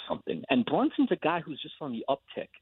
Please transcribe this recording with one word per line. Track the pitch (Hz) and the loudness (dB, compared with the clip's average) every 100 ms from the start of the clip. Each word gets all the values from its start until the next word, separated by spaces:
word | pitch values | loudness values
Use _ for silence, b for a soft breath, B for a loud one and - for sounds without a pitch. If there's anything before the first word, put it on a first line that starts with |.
| - | -6
something. | 78 - 80 - | -6 -4 -6 2
And | 127 - | 2 4
Brunson's | 160 302 - 269 | 4 2 2 2
a | 175 | 2
guy | 151 175 | 2 0
who's | 160 127 | -4 -10
just | 151 - | -12 -10
on | 151 | -8
the | 113 - | -4 -2
uptick. | 139 _ - - - | -2 _ -10 -10 -14